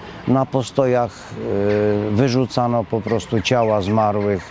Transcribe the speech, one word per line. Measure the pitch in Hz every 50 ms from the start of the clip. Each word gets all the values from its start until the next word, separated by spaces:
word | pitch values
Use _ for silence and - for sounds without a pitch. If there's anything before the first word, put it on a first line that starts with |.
| - - - - -
Na | - 127 135 131
postojach, | - - 135 120 - - - 135 127 123 123 120 107
e, | - - - - - 107 113 117 101 98 101 104 104 104 104 107 104 104 104 107
wyrzucano | 104 104 135 131 117 131 127 - - 127 120 120 120 117 101
po | - 113 110
prostu | 95 104 113 110 - - 117 110
ciała | 92 - 127 120 113 110 107 104
zmarłych | 92 98 107 110 107 104 104 104 101 104 101 90 - -